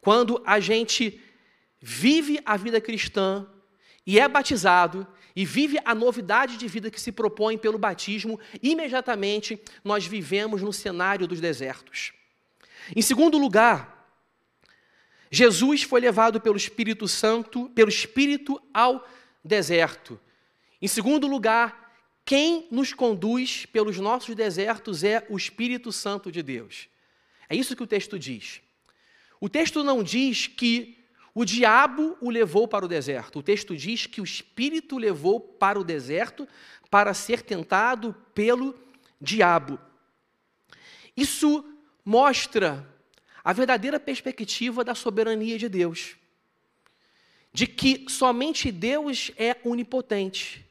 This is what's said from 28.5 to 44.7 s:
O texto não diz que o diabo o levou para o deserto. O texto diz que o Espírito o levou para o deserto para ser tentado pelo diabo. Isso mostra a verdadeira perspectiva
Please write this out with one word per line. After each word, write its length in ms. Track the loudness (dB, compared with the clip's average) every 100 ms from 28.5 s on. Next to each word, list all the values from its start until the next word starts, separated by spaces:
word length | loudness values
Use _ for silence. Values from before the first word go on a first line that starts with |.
| -18 _ _ _ _ _ _ _ _
O 80 | -4
texto 360 | 0 0 0
não 180 | 0 0
diz 460 | 0 0 0 0 -6
que 500 | -2 0 0 -2 -20 _ _ _
o 100 | -4
diabo 720 | -2 4 6 6 4 2 -4 -4
o 100 | -4
levou 360 | 0 2 2 2
para 180 | 0
o 40 | -2
deserto. 500 | -4 -4 -6 -6 -10
O 40 |
texto 340 | -2 -2 -2 -10
diz 300 | -6 -6 -6
que 140 | -8
o 40 |
Espírito 720 | -10 -10 -14 -6 -4 -4 -8 -4
o 20 |
levou 420 | -2 0 0 0
para 380 | -2 0 0 0
o 60 |
deserto 640 | -4 -6 -4 -4 -4 -8 -18 -18 -20 -20 _
para 240 | 4 4
ser 280 | 0 -2 -4
tentado 720 | -4 -8 0 2 2 0 -6 -10 _
pelo 400 | -2 0 2 -2 -8 -20 _ _ _
diabo. 580 | -8 2 4 4 0 -12 -14 _ _ _ _ _ _ _ _ -20 -20 -20 -16 -4
Isso 480 | -2 2 0 0 -4 -20 _ _
mostra 840 | 2 6 6 4 -2 0 0 -2 -12 _ _ _ _ -6
a 80 | -2
verdadeira 480 | 0 2 2 0 -4
perspectiva 840 | -6 -8 -8 -10 -8 -4 -4